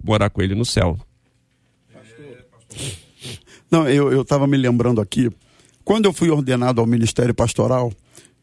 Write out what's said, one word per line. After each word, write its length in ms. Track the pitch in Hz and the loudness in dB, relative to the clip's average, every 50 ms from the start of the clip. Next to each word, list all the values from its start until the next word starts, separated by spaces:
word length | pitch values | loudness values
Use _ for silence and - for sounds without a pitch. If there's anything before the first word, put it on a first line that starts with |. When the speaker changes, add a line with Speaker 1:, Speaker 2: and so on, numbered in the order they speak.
| - | -2
Speaker 1:
morar 240 | - 110 104 98 101 | -2 0 2 2 0
com 140 | - - 92 | 0 -2 -2
ele 140 | 95 98 | -2 0
no 80 | 104 120 | -2 -2
céu. 340 | - - 104 95 87 82 87 - - _ _ _ _ _ _ _ _ _ _ _ _ _ _ _ _ - - - - - 147 147 143 120 - - _ _ _ _ _ - - 139 139 - - - _ _ _ - 131 107 - - _ - - _ _ | -2 0 0 0 0 -2 -4 -8 -16 _ _ _ _ _ _ _ _ _ _ _ _ _ _ _ _ -20 -20 -20 -20 -20 -20 -20 -20 -20 -20 -20 _ _ _ _ _ -14 -12 -12 -12 -12 -14 -18 _ _ _ -16 -16 -16 -16 -18 _ -20 -20 _ _
Speaker 2:
Não, 180 | - 165 160 135 | 0 2 2 2
eu, 240 | 135 143 143 135 127 | 2 2 2 2 2
eu 120 | 135 123 | 0 0
tava 220 | - 147 143 139 | 0 0 0 2
me 100 | 139 143 | 2 2
lembrando 440 | 135 131 123 120 120 117 123 123 107 | 2 2 2 2 2 2 2 2 0
aqui, 300 | 104 - - - 131 117 - - _ _ _ _ _ _ _ _ _ | -2 -2 -2 -2 -2 -2 -2 -6 _ _ _ _ _ _ _ _ _
quando 200 | - 196 220 214 | -2 0 2 2
eu 60 | 196 175 | 0 0
fui 180 | - - 170 | 2 0 0
ordenado 500 | 156 147 139 127 127 123 123 127 127 117 | 2 0 0 0 -2 0 0 0 0 0
ao 60 | 117 | 0
ministério 480 | 113 120 113 117 110 - - 123 123 117 | 0 0 0 -2 -2 -2 0 0 0 0
pastoral, 580 | - 117 113 - - 110 117 127 127 123 123 104 - _ _ _ - - _ _ _ | 0 -2 -2 0 0 0 0 0 0 -2 -4 -6 -12 _ _ _ -20 -20 _ _ _